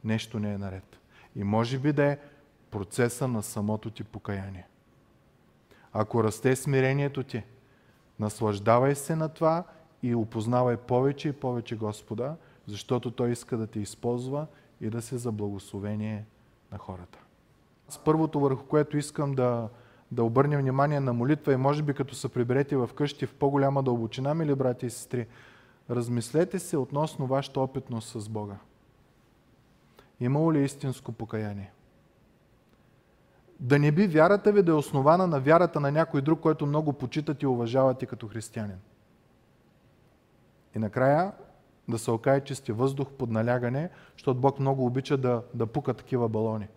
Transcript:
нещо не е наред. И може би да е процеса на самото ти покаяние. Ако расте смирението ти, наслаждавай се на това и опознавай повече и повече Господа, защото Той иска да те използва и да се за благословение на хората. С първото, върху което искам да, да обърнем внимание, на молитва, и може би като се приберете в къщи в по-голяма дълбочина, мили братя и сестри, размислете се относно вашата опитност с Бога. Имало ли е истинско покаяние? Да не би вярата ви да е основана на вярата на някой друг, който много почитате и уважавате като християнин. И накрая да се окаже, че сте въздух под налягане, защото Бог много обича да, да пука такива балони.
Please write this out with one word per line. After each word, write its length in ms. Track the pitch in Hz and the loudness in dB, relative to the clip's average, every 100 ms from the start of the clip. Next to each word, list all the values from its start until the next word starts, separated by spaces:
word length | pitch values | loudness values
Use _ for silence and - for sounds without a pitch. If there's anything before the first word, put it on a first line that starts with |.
нещо 340 | 110 110 - 110 | 0 -2 -2 -6
не 140 | 104 | -4
е 60 | 101 | -6
наред. 400 | 98 95 - - _ - - - | -8 -10 -16 -20 _ -20 -16 -6
И 80 | |
може 340 | 101 107 117 135 | 0 2 2 0
би 140 | 143 | 0
да 120 | 143 | 2
е 140 | 143 143 - - _ _ _ | 2 0 -8 -20 _ _ _
процеса 580 | 104 95 - 120 113 131 | -8 -6 0 0 0 -2
на 140 | 117 | -2
самото 480 | 101 - 104 107 113 | -4 -4 -2 -2 -6
ти 140 | 107 | -12
покаяние. 640 | - 101 - 101 98 92 - _ _ _ _ _ _ _ _ _ _ - - | -14 -12 -8 -6 -8 -12 -18 _ _ _ _ _ _ _ _ _ _ -20 -10
Ако 320 | 104 107 120 | -4 0 2
расте 320 | 107 - 127 131 | 0 2 0 2
смирението 640 | - 135 131 139 143 135 | 2 2 2 2 -2 -4
ти, 200 | 131 120 - - _ _ _ _ _ - | -6 -8 -10 -20 _ _ _ _ _ -6
наслаждавай 760 | 107 - 110 101 104 120 135 | -6 -2 -2 0 4 6 6
се 220 | 143 - 160 | 0 -2 -4
на 120 | 156 | -4
това 360 | 156 160 165 190 - _ _ | 0 2 2 -4 -18 _ _
и 120 | 127 | -2
опознавай 640 | 120 110 113 107 123 127 117 | 0 -2 -4 0 2 2 0
повече 520 | - 127 135 139 156 | 0 0 2 0 -6
и 40 | |
повече 440 | 139 131 120 113 110 | -4 -4 -4 -6 -6
Господа, 600 | 107 107 - 110 127 165 - _ - | -6 -6 -8 -8 -6 -10 -18 _ -16
защото 440 | 104 - 123 123 | -14 -4 -2 -2
Той 200 | 113 120 | -2 -2
иска 260 | 120 - 120 | -2 -4 -6
да 100 | 110 | -4
те 140 | 110 | -6
използва 680 | 101 - 120 120 127 143 151 - _ _ | -8 -6 -4 -4 -4 -8 -8 -16 _ _
и 100 | 113 | -8
да 120 | 117 | -8
се 160 | 113 127 | -8 -8
за 140 | 120 | -6
благословение 920 | 107 104 101 - 98 101 107 107 107 107 _ _ _ _ | -4 -6 -8 -10 -10 -6 -4 -6 -8 -12 _ _ _ _
на 60 | 104 | -16
хората. 400 | - 92 87 - _ _ _ _ _ _ - | -14 -14 -16 -20 _ _ _ _ _ _ -20
С 100 | - | -4
първото, 420 | - 160 156 151 | 2 2 2 2
върху 240 | 143 135 | 2 0
което 320 | - 151 151 147 | 0 0 2 -2
искам 380 | 143 - 143 | -4 -4 -2
да, 340 | 131 123 120 110 - - _ _ | 2 2 0 -4 -12 -20 _ _
да 120 | 123 | 0
обърнем 360 | 117 117 143 143 | 2 4 4 2
внимание, 400 | 135 131 143 147 | 0 2 2 2
на 120 | 135 | 0
молитва, 400 | 120 123 151 - | 0 0 0 2
и 40 | 131 | 2
може 260 | 135 147 | 4 2
би 120 | 147 | -2
като 200 | 135 135 | -2 -4
се 140 | - - | -4 -6
приберете 480 | 123 120 131 139 139 | -2 0 2 2 0
в 140 | 117 | -2
къщи 320 | - 147 - 131 | -2 -4 -2 -8
в 80 | |
по-голяма 480 | - 143 143 139 139 | 0 0 4 2 2
дълбочина, 520 | 131 120 113 - 135 | 0 0 -2 -4 -4
мили 200 | 160 156 | -2 0
братя 320 | 135 127 120 123 | 0 0 -2 -6
и 40 | |
сестри, 360 | - - 127 113 - - - _ _ - | -10 -8 -6 -6 -14 -20 -20 _ _ -6
размислете 680 | 123 117 120 113 151 180 190 | -4 -2 -4 0 0 0 -2
се 180 | - 160 | -4 -4
относно 500 | 127 143 151 - 131 | -2 -2 -4 -4 -2
вашата 340 | 135 139 - | -2 -2 -2
опитност 480 | 131 135 - 117 110 | -2 -4 -8 -10 -8
с 200 | 117 104 | -10 -8
Бога. 280 | 107 104 98 - _ _ _ _ _ _ _ _ _ _ _ _ - _ _ | -8 -8 -12 -18 _ _ _ _ _ _ _ _ _ _ _ _ -20 _ _
Имало 320 | 123 143 165 | -2 2 2
ли 60 | 156 | 2
е 60 | |
истинско 480 | 139 139 139 123 - | 0 -2 -6 -6 -10
покаяние? 600 | 113 110 110 107 101 98 _ _ _ _ _ _ _ _ _ _ _ _ _ _ _ _ _ _ - | -12 -8 -6 -6 -8 -12 _ _ _ _ _ _ _ _ _ _ _ _ _ _ _ _ _ _ -12
Да 180 | 123 147 | 2 4
не 140 | 147 | 6
би 140 | 151 208 | 4 4
вярата 460 | 156 160 202 208 | 6 6 6 6
ви 100 | 208 | 6
да 100 | 170 | 6
е 20 | |
основана 520 | 156 139 139 135 175 185 | 4 2 2 6 6 4
на 140 | 147 | 2
вярата 400 | 131 165 175 156 | 6 6 6 2
на 120 | 143 | 0
някой 300 | 147 160 147 | 2 2 0
друг, 180 | 135 160 | 2 2
който 260 | 160 156 143 | 2 2 0
много 260 | 147 156 | 0 0
почитате 520 | 135 127 156 147 139 | -2 -4 -4 -4 -2
и 40 | 143 | 0
уважавате 580 | 123 117 127 131 127 123 | 0 2 4 2 2 -6
като 220 | 113 113 | -10 -10
християнин. 500 | 113 104 120 104 95 - _ _ _ _ _ _ _ _ _ _ _ _ _ _ _ _ _ _ 110 | -10 -10 -8 -8 -10 -18 _ _ _ _ _ _ _ _ _ _ _ _ _ _ _ _ _ _ -6
И 20 | |
накрая 540 | 110 123 131 147 190 - - - _ _ - | -4 2 4 4 2 -4 -20 -20 _ _ -8
да 100 | 117 | -6
се 120 | - | -2
окаже, 340 | 113 135 139 | 0 2 2
че 100 | 139 | 0
сте 180 | 131 - | -10 -6
въздух 360 | 107 135 139 135 | 0 0 0 -6
под 200 | - 123 | -4 -2
налягане, 600 | 110 117 123 120 135 170 - - | 0 0 0 0 -4 -6 -10 -20
защото 260 | - - 127 | -8 -4 2
Бог 180 | 135 135 | 2 2
много 280 | 135 135 123 | -2 0 0
обича 300 | 127 131 139 | -2 0 0
да, 260 | 127 120 113 | 2 0 -4
да 120 | 120 113 | -6 -4
пука 280 | 151 135 | -2 -4
такива 340 | 120 - 127 117 | -6 -4 -2 0
балони. 400 | 110 110 110 98 | 0 -2 -2 -8